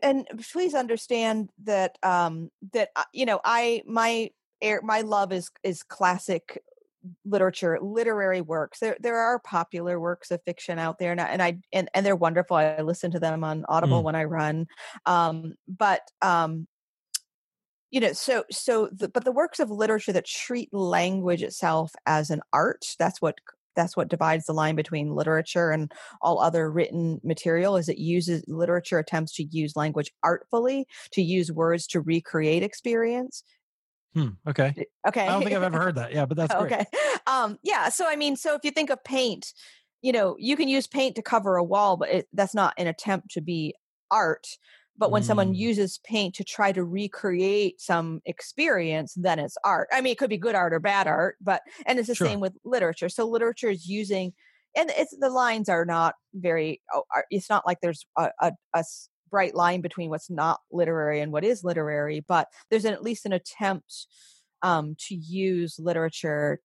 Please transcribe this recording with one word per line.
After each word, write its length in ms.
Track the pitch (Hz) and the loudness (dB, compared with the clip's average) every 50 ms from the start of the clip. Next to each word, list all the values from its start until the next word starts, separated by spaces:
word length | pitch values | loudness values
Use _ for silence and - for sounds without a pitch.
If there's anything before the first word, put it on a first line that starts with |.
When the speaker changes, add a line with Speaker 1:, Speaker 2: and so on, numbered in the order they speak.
Speaker 1:
and 240 | - 277 269 269 - - - 220 226 - | 0 2 2 2 -2 -6 -12 -14 -14 -8
please 220 | - 330 370 349 285 | -4 -2 -2 0 0
understand 760 | 269 254 220 233 220 - - 247 233 226 220 220 220 208 - - _ 202 | -2 -2 -2 -4 -4 -2 -4 -2 0 0 0 0 -2 -4 -6 -10 _ -4
that, 320 | 214 208 190 185 180 - _ | 0 0 2 2 0 -2 _
um, 480 | - 185 180 175 175 165 160 165 165 - - _ 202 190 | 0 2 2 4 2 0 -2 -6 -8 -10 -12 _ -18 -6
that, 180 | - 233 208 - - | -2 -2 -2 0 -2
uh, 100 | 143 - - | -4 -4 -4
you 120 | - 240 262 | -2 -2 0
know, 160 | 233 208 - - | 0 0 0 2
I, 380 | - 233 233 240 233 233 226 - | 0 2 2 2 0 0 -2 -4
my 440 | - 226 226 226 233 233 226 226 - - _ _ _ _ _ | -2 0 0 2 2 2 0 -4 -6 -8 _ _ _ _ _
air, 200 | - 214 208 190 | -2 -2 -2 -2
my 180 | - 220 214 220 | 0 0 -2 -2
love 320 | 220 214 208 202 196 180 | 0 0 0 0 0 0
is, 180 | 190 180 170 - - _ | -2 -6 -6 -8 -14 _
is 200 | - 196 175 - | -4 -4 -4 -4
classic 800 | - _ - - 196 185 180 190 - - 180 165 - - - - - _ _ _ _ _ _ _ - 185 175 _ _ | -10 _ -4 2 2 2 2 2 -2 -4 -4 -4 -4 -8 -16 -18 -18 _ _ _ _ _ _ _ -20 -20 -20 _ _
literature, 540 | 202 202 196 185 185 180 - 190 170 165 - | -2 2 2 2 2 2 0 0 0 0 0
literary 600 | - 202 214 226 233 233 220 208 196 190 185 180 | -2 -4 -2 -2 0 0 0 0 0 0 0 0
works. 380 | 170 156 160 160 147 - - - | -2 -2 -2 -4 -4 -4 -6 -4
There, 180 | 226 220 208 - | -4 -4 -4 -2
there 160 | 226 233 233 | -2 -2 0
are 220 | 233 226 226 247 233 | 2 2 2 0 0
popular 600 | - - 202 170 170 - - 170 170 180 180 170 | -4 -2 -2 -2 -2 -2 -6 -6 -4 -4 -4 -2
works 320 | 165 170 175 - - - | -2 -4 -4 -4 -4 -6
of 120 | 175 170 - | -6 -6 -4
fiction 340 | 180 170 - - - 170 165 | -8 -8 -8 -8 -6 -4 -2
out 200 | 165 160 165 - | -2 -4 -2 -2
there, 120 | 180 175 | -2 -2
and 100 | 175 175 | 0 0
I, 20 | 170 - | -2 -2
and 140 | - 185 | 0 0
I, 160 | 180 175 175 180 - _ | 0 0 0 -4 -10 _
and, 160 | - 190 180 - - | -2 -2 -2 0 0
and 100 | 190 196 | 2 4
they're 100 | 202 196 | 4 4
wonderful. 400 | 175 170 160 165 175 175 - 180 160 | 4 2 2 2 2 0 4 4 4
I 240 | 156 156 156 156 | 4 4 2 0
listen 280 | 156 160 175 - - 175 | -2 -2 -2 -2 -2 -4
to 60 | 170 170 | -2 0
them 240 | 165 160 160 160 160 | 0 0 0 -2 -2
on 200 | 156 156 156 - | -4 -4 -6 -2
Audible 360 | - 156 165 170 147 - 170 | 0 2 2 4 4 4 2
Speaker 2:
Mm. 20 | 160 | 2
Speaker 1:
when 100 | 156 160 | 0 0
I 100 | 160 156 | 0 -2
run. 420 | 151 160 160 151 151 156 160 165 - - - - - - - _ | -2 -2 0 0 0 0 -2 -4 -6 -8 -18 -20 -18 -18 -4 _
Um, 480 | - 180 175 170 165 160 160 160 160 - - _ | 2 4 4 4 2 0 -4 -8 -10 -12 -14 _
but, 360 | - 185 180 214 202 185 - - - _ _ | -14 -2 2 2 4 4 2 0 -8 _ _
um, 460 | - 190 175 170 165 160 160 160 165 - _ _ _ _ _ _ _ _ - - - _ _ _ _ _ _ _ _ _ _ _ _ _ | 2 4 4 4 2 2 -2 -6 -8 -12 _ _ _ _ _ _ _ _ -10 -10 -10 _ _ _ _ _ _ _ _ _ _ _ _ _
you 80 | 247 262 | 0 2
know, 120 | 226 180 | 2 2
so, 320 | - - - 269 247 220 - - | 0 0 -2 0 0 0 0 -4
so 400 | - - - - 233 220 214 - | -8 -4 0 0 2 2 2 0
the, 160 | 190 190 214 - | -2 -4 -6 -2
but 160 | - 240 226 | -2 0 0
the 80 | 254 | 2
works 260 | 247 269 339 330 - - | 2 2 2 2 2 -2
of 120 | 294 214 | -2 -2
literature 420 | 208 202 220 220 220 214 - - | 0 0 2 2 2 0 0 0
that 140 | 185 180 175 | 0 0 -2
treat 420 | - - - - - 247 240 - - | -2 -8 -8 -6 -4 -4 -6 -6 -4
language 680 | - 196 190 175 175 175 175 185 190 190 180 180 175 170 | -4 -2 0 2 2 2 2 2 0 0 2 0 0 0
itself 500 | - - - - - 165 160 160 165 160 - - _ | -2 -6 -6 -2 0 2 2 2 0 -2 -8 -6 _
as 240 | - 156 156 151 147 | 2 2 2 2 0
an 120 | 160 - - - | -2 -4 -2 0
art, 320 | - 143 165 240 - - - - - - | 2 2 2 2 0 -4 -8 -12 -2 0
that's 220 | 165 180 - - | 0 0 0 0
what, 160 | - 156 - - _ - - _ _ _ _ | -2 -2 -2 -4 _ -20 -20 _ _ _ _
that's 220 | 175 170 175 - | 0 0 0 0
what 120 | 180 - - | -2 -2 -2
divides 380 | 180 165 160 160 160 165 156 | 0 0 2 2 2 2 0
the 60 | - | -2
line 240 | 156 156 156 156 160 | 0 2 2 2 2
between 380 | 156 151 - 165 151 147 151 147 | 0 -2 -2 -4 -4 -2 -2 -2
literature 560 | 147 151 156 160 156 156 - - 175 170 160 | -2 0 2 2 2 0 0 0 2 2 2
and 200 | 156 160 156 151 - - - - - - | 2 0 -2 -6 -8 -16 -20 -20 -10 -2
all 180 | - 170 170 - | 0 2 4 4
other 300 | 131 165 160 170 160 156 | 4 4 4 2 0 2
written 500 | 151 175 156 - - 170 165 165 160 - - | 2 0 0 0 0 -2 -2 -2 -2 -2 -2
material, 520 | - 160 - - 170 165 170 180 202 202 | -4 -4 -2 0 0 2 2 2 2 2
is 120 | 180 160 160 | 2 0 0
it 100 | 147 - | -4 -2
uses, 460 | - 165 175 175 165 175 170 156 - | -2 0 0 0 0 0 -2 -2 -4
literature 520 | - 156 160 175 170 175 175 170 - 185 160 | -6 -2 -2 0 2 2 0 0 0 0 0
attempts 360 | 156 - - 160 160 156 - | 0 0 -2 -2 -2 -4 -6
to 80 | - 156 | -8 -8
use 300 | 147 165 160 151 147 151 | -4 -2 -2 -4 -2 -2
language 380 | 151 151 156 151 151 143 - - _ | -2 -2 0 0 -2 -4 -6 -6 _
artfully, 640 | - 165 175 - - _ - 233 240 254 269 277 262 - - - - - | 2 2 2 0 -2 _ 0 2 2 2 0 0 -4 -6 -10 -20 -20 -4
to 100 | - 202 | 0 0
use 280 | 185 165 185 185 175 160 | 2 4 2 2 0 0
words 360 | 156 160 165 165 170 170 - - | 0 0 2 2 2 0 -2 -2
to 120 | - 175 | -2 -2
recreate 600 | 147 160 165 165 - - - 160 156 151 160 170 | 0 2 0 0 0 -2 -2 0 2 4 2 2
experience. 800 | 190 208 - - - 240 233 226 233 233 240 247 254 254 - - - _ _ _ _ _ _ _ _ _ _ _ _ _ _ | 2 -2 -6 -6 -4 -2 0 2 2 0 0 -2 -4 -6 -10 -16 -20 _ _ _ _ _ _ _ _ _ _ _ _ _ _
Speaker 2:
Hmm, 160 | 160 147 117 95 - _ 151 | -2 -2 -2 -4 -6 _ -4
okay. 240 | 139 - - 139 143 | 0 2 2 2 0
Speaker 1:
D-, 100 | - 147 - _ _ - 151 | -4 -8 -10 _ _ -2 0
okay. 140 | - 240 | 0 2
Speaker 2:
I 80 | 196 190 | 0 2
don't 120 | 190 196 | 2 2
think 120 | 190 208 202 | 2 2 2
I've 60 | 190 | 2
ever 160 | 185 185 160 160 | 0 0 0 0
heard 140 | 180 185 160 | 0 0 0
that. 160 | 127 120 117 | -2 -4 -2
Yeah, 140 | 143 151 143 | -2 -2 0
but 100 | 131 156 | 0 0
that's 180 | 147 160 - 214 | 0 0 2 2
Speaker 1:
<laughs> 40 | 214 | 2
Speaker 2:
great. 120 | 208 - | 2 0
Speaker 1:
Okay. 120 | 233 202 208 - - 554 605 587 508 - - | 0 -2 -2 -2 -2 0 0 0 0 0 0
Um, 320 | 269 262 262 233 208 208 - | 0 2 2 0 0 -4 -4
yeah, 260 | - 359 415 254 165 - | -2 -2 0 2 0 0
so, 180 | - - 370 320 | 0 0 0 0
I 60 | 302 | 0
mean, 200 | 294 294 294 277 | 0 0 -2 -2
so 180 | - - 320 294 | -2 0 -2 -2
if 60 | 294 294 | 0 -2
you 60 | 294 | -2
think 180 | 277 320 302 277 | 0 0 0 0
of 120 | 269 254 _ | -2 -4 _
paint, 480 | - 262 262 254 233 180 - - - - - - - - _ _ _ _ _ | -2 0 0 0 0 -2 -4 -10 -14 -16 -18 -20 -20 -20 _ _ _ _ _
you 100 | - 262 | -2 0
know, 240 | 240 226 202 185 - - | 2 2 2 0 0 -2
you 180 | - 240 294 | -2 -2 0
can 120 | 294 311 269 | 0 2 2
use 180 | 269 269 - | 2 0 0
paint 300 | - - 269 269 262 175 | -2 -2 0 0 0 -2
to 60 | 226 | -4
cover 340 | 208 - 240 226 196 196 185 | -2 0 0 2 2 2 2
a 80 | 175 175 | 2 2
wall, 320 | 170 190 202 208 202 185 | 2 4 4 4 4 4
but 120 | 170 - - | 2 0 0
it, 200 | 165 185 - - | 0 0 -2 -2
that's 220 | - 196 196 190 - | 0 0 0 0 2
not 200 | 208 190 160 - | 2 2 2 2
an 100 | - 175 | 0 -2
attempt 440 | 165 165 - - 202 196 185 - - | -4 -4 -4 -2 -2 -2 -2 -4 -8
to 80 | - 175 | -8 -8
be 340 | 151 170 175 165 156 151 - - _ _ _ _ _ _ | -6 -4 -4 -4 -4 -4 -6 -10 _ _ _ _ _ _
art. 340 | 196 220 190 160 156 - - - - - _ _ - - _ _ _ - | 2 4 4 2 0 -2 -6 -14 -18 -18 _ _ -20 -20 _ _ _ 0
But 100 | 214 208 | 2 2
when 140 | 208 214 202 | 4 2 4
someone 280 | - 214 208 190 190 190 | 4 4 4 4 2 2
Speaker 2:
Mm. 20 | |
Speaker 1:
uses 420 | 180 214 233 220 208 196 180 - - - | 0 0 0 2 2 0 -2 -2 -10 -8
paint 320 | - 220 214 202 180 - | -2 -2 0 0 -2 -4
to 80 | - 196 | -8 -10
try 260 | - - - 202 196 | -10 -2 0 0 2
to 140 | 185 185 180 | 2 0 -2
recreate 960 | 170 175 196 208 196 - - - 196 180 175 185 196 202 208 208 180 - - | -2 -4 -4 -4 -6 -8 -4 -4 -2 0 2 2 2 2 2 0 0 -2 -6
some 400 | - - 175 170 165 165 160 156 - | -2 0 0 0 0 -2 -6 -8 -8
experience, 880 | - 170 - - - - 262 311 330 247 185 165 160 156 156 156 147 - | -10 -10 -10 -14 -12 -4 -2 2 2 2 2 2 0 -2 -2 -4 -6 -6
then 240 | 180 175 185 165 156 | -2 0 0 0 0
it's 160 | 147 - - - - | -2 -6 -6 -2 0
art. 240 | 202 185 160 185 - | 2 2 2 0 0
I 80 | - 262 | 0 0
mean, 120 | 254 254 | 2 0
it 60 | 233 - | 0 0
could 120 | 269 220 | 0 -2
be 80 | 214 180 | -2 -2
good 160 | 180 233 208 | -2 0 2
art 180 | 190 180 170 | 2 2 2
or 60 | 165 160 | 0 0
bad 300 | 170 202 202 196 190 156 | 0 2 2 2 2 2
art, 280 | 156 156 170 196 - - | 2 2 2 0 -2 -4
but, 220 | 185 196 190 - - - - - 294 | 0 0 0 0 -2 -10 -18 -8 -4
and 120 | - 254 247 | -2 0 0
it's 80 | 226 | 0
the 80 | 226 240 | -2 -2
Speaker 2:
Sure. 140 | - 180 156 | 0 0 0
Speaker 1:
same 100 | 104 202 | 0 0
with 140 | 196 190 185 - _ | -2 -4 -6 -8 _
literature. 440 | 233 254 240 190 165 165 - 170 180 | -2 0 0 0 0 0 -2 -6 -6
So 180 | - - 226 | -2 -2 -2
literature 440 | 226 226 233 233 233 240 - - 220 | 0 0 0 0 0 -2 -2 -2 -2
is 180 | 196 165 165 175 | -2 -2 -4 -6
using, 440 | 196 208 214 190 202 190 185 180 - _ _ _ _ _ _ _ _ | -6 -4 -2 -2 -2 -2 -2 -4 -8 _ _ _ _ _ _ _ _
and 140 | 294 339 330 - | 0 0 0 2
it's, 200 | - 311 - - - | 0 0 -2 -2 -2
the 120 | 277 262 | -2 0
lines 380 | 254 254 247 240 226 220 208 202 | 2 2 2 2 2 0 0 2
are 160 | 180 170 170 | 2 2 2
not 300 | 170 170 165 165 165 - - _ _ - | 2 2 2 2 2 0 -2 _ _ -12
very, 460 | 190 175 175 165 165 156 156 139 - _ - - | -4 0 0 2 2 0 -2 -4 -8 _ -4 -4
oh, 80 | - - - | -4 -2 0
are, 120 | - 131 - - | -2 -2 -2 0
it's 200 | 196 196 - - | -4 -4 0 2
not 160 | 220 - - | 0 2 2
like 140 | 180 180 - | 0 -2 0
there's 240 | - 170 156 - - _ _ | -2 -4 -4 -4 -12 _ _
a, 140 | - 165 - - - | 0 0 0 0 0
a, 120 | - 175 196 - _ _ - | 0 0 0 -4 _ _ -2
a 40 | 170 | -2
s-, 300 | 160 - - - - _ _ _ _ _ | -2 -2 -10 -18 -20 _ _ _ _ _
bright 240 | 202 196 185 170 - | 0 0 0 2 2
line 240 | 170 175 175 180 185 | 2 2 2 2 0
between 300 | 165 175 - 185 170 160 | -4 -6 -6 -8 -6 -6
what's 200 | 156 160 - - | -6 -6 -6 -8
not 300 | 180 151 156 165 - - - _ | -4 0 0 0 0 -2 -4 _
literary 500 | - 160 170 160 165 160 151 151 151 147 | -2 0 0 2 2 0 0 0 0 0
and 120 | 147 156 | -2 -2
what 120 | 147 151 175 | -2 0 0
is 200 | 220 247 202 175 | 0 0 0 -2
literary, 560 | 180 170 165 151 151 151 147 147 151 156 151 | -2 -2 -2 -2 -2 -2 -2 -2 -2 -4 -6
but 280 | 151 - 180 165 147 - _ - - _ | -2 2 2 2 2 0 _ -20 -4 _
there's 140 | 220 220 202 | 0 2 2
an, 80 | 220 | 0
at 100 | 202 - | -2 -2
least 240 | - 233 226 - - | -4 -6 -6 -4 -2
an 60 | 208 | -2
attempt, 760 | 190 180 - - - - 208 196 190 170 - _ - - - - _ _ - - _ _ _ _ _ _ | -2 -2 -4 -8 -8 -4 -2 -2 -2 -2 -8 _ -18 -20 -20 -20 _ _ -20 -20 _ _ _ _ _ _
um, 320 | - 180 175 160 151 151 156 - - - | 0 2 2 2 0 -2 -8 -10 -10 -10
to 60 | 196 | -10
use 640 | 175 156 160 175 190 190 190 185 175 175 160 - - | -10 -8 -6 -4 -2 0 0 0 0 -2 -4 -6 -4
literature 800 | 160 175 170 165 160 160 - - - 156 151 147 147 147 147 - _ | -2 -2 0 0 0 -2 -4 -4 -4 -2 0 0 0 0 -2 -4 _